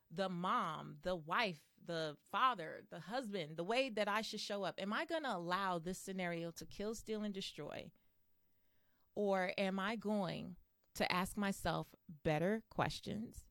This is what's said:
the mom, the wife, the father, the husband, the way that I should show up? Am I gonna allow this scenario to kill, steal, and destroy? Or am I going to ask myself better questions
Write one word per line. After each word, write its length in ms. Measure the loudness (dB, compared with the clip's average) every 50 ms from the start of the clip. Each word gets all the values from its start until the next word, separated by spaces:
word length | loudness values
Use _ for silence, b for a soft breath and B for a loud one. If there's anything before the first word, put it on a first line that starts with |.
| b b
the 160 | -4 -2 -2
mom, 720 | 0 0 0 0 2 2 2 2 0 -2 -4 -6 -10 -12 -6 -2
the 120 | -2 -2
wife, 460 | -2 -2 0 2 2 2 2 0 -6 -12 _ _ _ -8
the 340 | -4 -2 -2 -2 -2 -4 -8 _ -4
father, 560 | 2 4 4 4 4 2 -4 -6 -8 -10 -12 -12
the 100 | -12 -12
husband, 560 | -8 -4 -4 -4 -2 -2 -4 -4 -4 -4 -6
the 80 | -4 -2
way 260 | 2 4 4 2 2
that 200 | 2 2 4 4
I 120 | 4 2
should 200 | 2 0 -4 -4
show 220 | -2 -2 -2 0 0
up? 120 | 0 -2
Am 140 | -2 -2 0
I 140 | 0 0 0
gonna 300 | 0 0 0 2 0 0
allow 440 | 0 2 2 2 2 4 2 2 0
this 180 | 0 -2 -4
scenario 540 | -4 -6 -6 -4 -2 0 0 0 -2 -2 -4
to 140 | -6 -8 -12
kill, 280 | -10 -6 -4 -4 -4 -4
steal, 300 | -4 -4 -4 -4 -2 -2
and 100 | -2 -2
destroy? 580 | -4 -6 -6 -8 -8 -8 -8 -8 -8 -10 -12 -16 _ _ _ _ _ _ _ _ _ b b b b b b b b b b b b b b _
Or 380 | 0 2 4 4 4 2 2 2
am 220 | 2 0 2 2 0
I 160 | 0 0 -2
going 640 | -2 0 0 2 2 2 0 -2 -4 -6 -8 -10 -14 -18 _ _ _ _ _ _
to 180 | 0 2 4
ask 260 | 4 2 2 0 0
myself 580 | 0 2 2 0 2 0 2 2 0 -2 -4 -10 -18 _
better 560 | -18 -16 0 2 4 4 6 4 4 2 2 -2 _
questions 760 | 0 2 2 2 0 -2 -4 -4 -4 -4 -4 -6 -8 -14 -18 -20